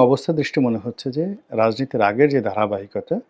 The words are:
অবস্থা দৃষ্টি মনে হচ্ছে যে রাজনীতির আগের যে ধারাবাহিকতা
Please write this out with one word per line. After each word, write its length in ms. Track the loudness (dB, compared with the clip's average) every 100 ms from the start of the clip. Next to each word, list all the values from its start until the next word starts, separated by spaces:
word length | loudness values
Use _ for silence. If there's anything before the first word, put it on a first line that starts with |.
| 6
অবস্থা 240 | 4 0
দৃষ্টি 260 | -2 -2 0 0
মনে 120 | -2
হচ্ছে 220 | -6 -8 -6 -4
যে 80 | -6 -8 -8
রাজনীতির 520 | 0 0 0 -4 0 0
আগের 180 | 4 2
যে 60 | 2 -2
ধারাবাহিকতা 680 | -2 -2 -2 -6 -10 -4 -6